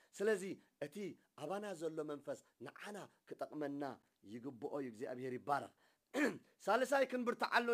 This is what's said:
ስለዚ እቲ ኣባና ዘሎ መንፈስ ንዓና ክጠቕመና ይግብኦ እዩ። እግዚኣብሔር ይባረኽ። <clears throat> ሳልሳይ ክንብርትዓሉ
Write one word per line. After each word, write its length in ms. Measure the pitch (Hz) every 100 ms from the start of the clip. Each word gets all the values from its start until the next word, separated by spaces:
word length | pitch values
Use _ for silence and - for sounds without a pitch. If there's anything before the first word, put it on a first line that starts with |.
| _
ስለዚ 300 | - 208 208 190 151 - -
እቲ 160 | 156 202 190 - _ -
ኣባና 300 | 151 196 208
ዘሎ 240 | 175 160 160
መንፈስ 360 | 151 147 - 127 - -
ንዓና 360 | 127 - 208 208 135 _
ክጠቕመና 580 | - - - 151 143 143 143 113 _ _
ይግብኦ 480 | 98 117 123 120 139
እዩ። 140 | - 131
እግዚኣብሔር 440 | 107 135 127 131
ይባረኽ። 380 | 123 - 139 117 - _ _ _
<clears throat> 280 | 262 277 143 - _
ሳልሳይ 420 | - 226 254 277 262
ክንብርትዓሉ 640 | 254 240 226 233 233 240